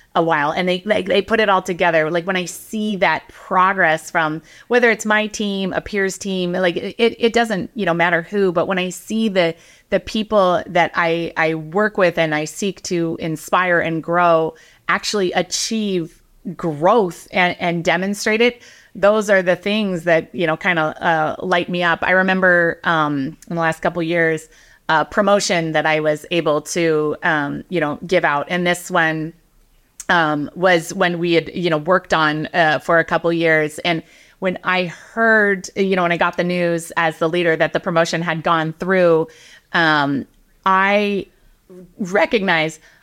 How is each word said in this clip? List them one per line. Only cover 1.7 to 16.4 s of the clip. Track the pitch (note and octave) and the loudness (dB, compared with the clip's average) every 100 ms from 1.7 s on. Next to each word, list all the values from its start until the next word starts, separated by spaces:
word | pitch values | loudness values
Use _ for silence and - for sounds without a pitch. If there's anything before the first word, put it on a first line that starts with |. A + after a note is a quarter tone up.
| E3+ F3+ D#3+ D#3 | 0 2 2 0
Like, | E3+ F3 | -2 -2
when | F#3 | -4
I | |
see | F3 - - A3 G#3+ G3 | -4 -10 -10 -6 -4 0
that | F3 D3+ - | 0 0 -6
progress | - - F#3+ F#3 F#3+ E3 D#3 - | -18 -2 2 2 4 2 2 -2
from, | F3 D#3 D#3 - - - | -2 -2 -4 -10 -16 -2
whether | A#3+ A#3+ | 2 2
it's | G#3+ A3 | 2 0
my | G#3+ G#3+ | 0 0
team, | G#3 G#3 G3 F#3+ | -4 -4 -4 -4
a | - | -4
peer's | - G3+ F#3+ F#3 | -4 -4 -4 -4
team, | G3 F#3 F3+ | -6 -4 -2
like, | F3+ F3+ F3 | 0 0 -2
it, | G3 - | -6 0
it | A#3 - A#3 | 0 0 0
doesn't, | A3+ A3+ F#3+ - | 0 -2 -2 -6
you | A#3 F3+ | -4 -2
know, | |
matter | E3+ E3+ E3+ | 0 2 0
who, | E3 G3+ F#3+ | -2 0 0
but | E3+ D#3+ | 0 0
when | F#3 | -2
I | F3+ | -4
see | - - A3 A3+ | -8 -6 -2 0
the, | F#3+ E3 E3 - - - | 0 0 -2 -14 -20 -4
the | F#3+ | -4
people | - A3 G#3+ G#3+ F#3 F3 - | -2 -6 0 2 4 2 0
that | F3 E3 - | 0 0 0
I, | E3+ E3+ E3 - | 0 0 -4 -2
I | D#3+ | -2
work | D#3+ D#3 F3+ G#3+ G#3 | -2 -4 -2 0 2
with | F3+ E3 | 2 2
and | D#3+ | 0
I | D3+ | -2
seek | D3+ - G3+ F3+ | -4 -6 -6 -6
to | - F3 E3 - | -6 -2 -2 -4
inspire | E3+ D#3 - F#3 F#3 E3+ | -6 -6 -2 0 2 2
and | D#3+ E3 | 0 -4
grow | D#3+ E3+ F3 E3 D#3+ - - _ - | -2 2 4 4 2 -6 -20 _ -4
actually | F#3+ - G#3 F#3 | -4 -2 -2 0
achieve | F#3 F3+ - - A3+ G#3 F#3 D#3+ - _ _ | -2 -4 -4 -4 -4 -2 -2 -4 -12 _ _